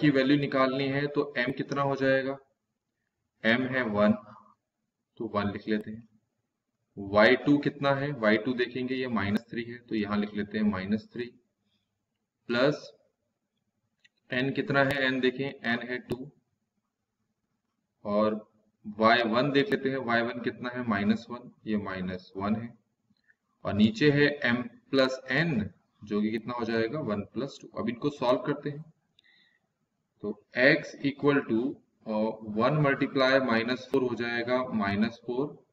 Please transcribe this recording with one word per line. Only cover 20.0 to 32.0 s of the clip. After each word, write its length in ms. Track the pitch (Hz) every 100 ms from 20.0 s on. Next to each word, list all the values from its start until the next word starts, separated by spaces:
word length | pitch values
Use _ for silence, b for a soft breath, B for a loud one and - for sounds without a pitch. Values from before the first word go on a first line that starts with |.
| 117 117
वन 180 | 117 123
कितना 280 | - 110 123
है, 180 | 123 120
माइनस 380 | 101 101 113 -
वन, 200 | 120 - - 107
ये 100 | 104
माइनस 560 | 98 92 92 92 - 95
वन 180 | 101
है, 180 | 110 117 - _ _ _ _ _ _ _ _
और 100 | -
नीचे 360 | 101 110 107 151
है 180 | 143 147 - 123
m 160 | 123 120 - _
plus 300 | 135 131 131 -
n 300 | 135 170 120 95 - _ _
जो 200 | 101 104
कि 80 | 107
कितना 240 | 110 113
हो 100 | 120
जाएगा, 360 | 113 113 113 151
वन 200 | 120 104 98
प्लस 240 | 113 139 -
टू। 60 | - -
अब 100 | 107
इनको 220 | 117 147
solve 280 | 143 123 131
करते 320 | 151 143 147
हैं, 140 | 147 - _ _ _ b b b b _ _ _ _ _ _
तो 200 | 104 - _ 120
x 380 | 135 160 - - 139
equal 400 | - 143 139 123
to, 280 | 113 135 - _ _